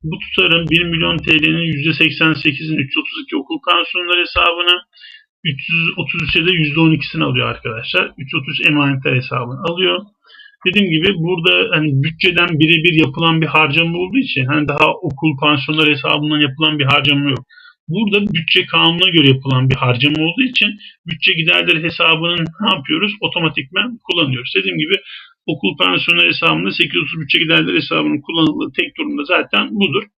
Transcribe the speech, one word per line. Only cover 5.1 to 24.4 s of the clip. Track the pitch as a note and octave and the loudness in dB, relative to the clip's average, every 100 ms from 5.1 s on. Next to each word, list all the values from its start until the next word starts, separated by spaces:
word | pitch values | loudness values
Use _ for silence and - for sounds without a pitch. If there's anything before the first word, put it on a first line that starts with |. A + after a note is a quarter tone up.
| - _ _ | -20 _ _
üç | E3 C3+ - | -6 -6 -4
yüz | E3 E3 - | -2 -2 -4
otuz | C3+ F3 D3+ | -6 -6 0
üçe | F3 E3 | 0 2
de | |
yüzde | F3+ D3+ D3+ | 2 0 4
on | D#3+ | 4
ikisini | D3+ - D#3+ | 4 -2 -4
alıyor | D3 B2+ A#2+ | -2 0 -2
arkadaşlar. | A#2 A#2+ A2+ - F3+ - - | -4 -8 -8 -4 -2 -4 -8
Üç | C3+ | -6
yüz | E3 | -6
otuz | C3+ - F3 | -6 -2 0
emanetler | D3 C#3 C3+ C#3 B2+ | 2 2 0 0 -2
hesabını | B2+ B2+ A#2+ C3 E3+ | -2 -6 -6 -6 -6
alıyor. | E3+ F3+ F3+ - _ _ - - _ F#3+ | -2 0 -2 -6 _ _ -20 -20 _ 0
Dediğim | G3 G3 | 2 2
gibi | D#3 F#3 F#3 E3 | 2 2 0 -2
burada | F3+ F3 F3+ F#3 E3 | 0 2 2 2 0
hani | D3+ C3+ | 2 2
bütçeden | C#3+ - F#3+ F3 F3 D#3 | 0 0 0 2 0 2
birebir | D#3 E3 E3+ D#3 | 4 4 4 4
yapılan | D#3 D3+ E3 D#3+ | 2 2 2 2
bir | D#3 | 2
harcama | D#3 D#3 D3+ E3 E3+ | 2 2 2 0 -2
olduğu | F#3 B3 | 0 0
için | - C#3 | 0 -2
hani | B2+ D3+ D3 | 0 0 0
daha | C#3+ D#3 - E3+ | 2 0 0 -6
okul | C3+ D#3+ C3+ | 0 -2 2
pansiyonları | D3+ D3 C3+ D#3 D3+ | 0 0 0 2 2
hesabından | C#3+ D#3 D3+ D3+ D3+ | 2 0 -2 0 0
yapılan | D3 C3+ D#3 D3+ | 0 0 -2 0
bir | |
harcama | C3+ C#3+ D3 C#3+ C#3+ | 2 2 2 2 0
yok. | C3 - - - _ - | -2 -8 -20 -20 _ -6
Burada | F3 G#3+ G3+ G3+ | -2 2 2 2
bütçe | D#3 - F#3 - | -2 0 0 2
kanununa | E3 E3 E3+ F#3 E3 | 2 2 2 2 6
göre | C#3 | 6
yapılan | C3 C3+ B2+ C3 | 4 2 2 2
bir | C3 | 2
harcama | B2+ A#2+ D3 D#3 D#3+ | 0 2 2 2 0
olduğu | - C4 | 0 0
için | - G#3 G#3 - - E3+ | 2 0 -2 -16 -18 -12
bütçe | - G3 | -2 -2
giderleri | E3+ E3 F3 E3+ D#3+ | 0 0 0 2 0
hesabının | E3 D#3+ E3 D#3+ E3+ F3 D#3+ - | -2 0 0 2 0 -2 -4 -2
ne | G#3 F#3+ | -2 -2
yapıyoruz? | C3 D#3 G#3 G3+ | -2 -2 -2 -4
Otomatikman | E3 F3 D#3+ D#3 C3+ F#3+ A3+ A#3 - | -6 -2 -2 -4 -6 -6 -6 -8 -4
kullanıyoruz. | E3+ D3 B2 | -2 0 -2